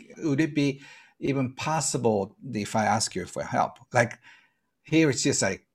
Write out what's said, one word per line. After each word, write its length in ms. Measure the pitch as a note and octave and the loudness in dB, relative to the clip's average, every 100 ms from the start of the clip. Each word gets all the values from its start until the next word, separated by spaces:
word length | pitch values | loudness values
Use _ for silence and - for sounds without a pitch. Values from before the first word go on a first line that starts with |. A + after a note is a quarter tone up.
| - - D#3 | -14 -6 -2
would 160 | C#3 | 0
it 140 | D#3+ D3 | 0 2
be 260 | C#3+ C3+ - - - _ | 0 -2 -10 -20 -20 _
even 340 | - C#3 B2+ | -4 -2 -4
possible 840 | C3 - D#3 D3 C3 A#2+ G#2 F#2+ - B2+ | -4 -4 -2 -2 0 2 0 -2 -8 -8
if 240 | A#2 G2+ A2+ | -6 -2 0
I 100 | G#2 | 2
ask 300 | G#2+ - F#2+ | 2 0 -4
you 100 | F2 | -8
for 180 | - | -8
help?" 340 | D#2 B2 - - - | -4 -2 -2 -4 -2
Like, 260 | B2 A#2 - - - _ _ _ _ | 0 0 -2 -20 -20 _ _ _ _
here 260 | - D#3+ D#3 | 0 2 4
it's 140 | B2 | 2
just 180 | D3 A#2+ | 0 2
like, 240 | G2+ F2 _ | 0 -2 _